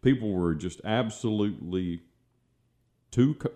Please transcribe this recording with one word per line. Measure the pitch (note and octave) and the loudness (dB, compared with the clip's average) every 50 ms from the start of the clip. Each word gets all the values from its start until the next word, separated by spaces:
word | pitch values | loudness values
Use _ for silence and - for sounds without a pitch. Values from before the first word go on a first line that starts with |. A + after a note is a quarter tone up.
People | - B2+ C#3 B2 A2 G#2+ | 2 2 2 2 0 -2
were | F#2+ F2+ F2 E2+ D#2+ | 0 0 2 2 0
just | D2+ E2+ F2+ - - - | 0 -4 -6 -8 -8 -4
absolutely | G#2 A2 A#2+ B2 A2 A2 - - A2+ G#2+ G#2 G#2 G#2 F#2+ - - E2+ F2+ F#2 F#2 F2+ F2 E2+ - _ _ _ _ _ _ _ _ _ _ _ _ _ _ _ _ _ _ _ _ _ | -2 0 0 0 -2 -4 -4 -2 0 0 2 0 0 -2 -4 -6 -4 -4 -2 -2 -4 -6 -8 -10 _ _ _ _ _ _ _ _ _ _ _ _ _ _ _ _ _ _ _ _ _
too | - A#2+ B2 C3+ - | 2 4 4 4 2
co-, | - - - - | 0 -4 -6 -6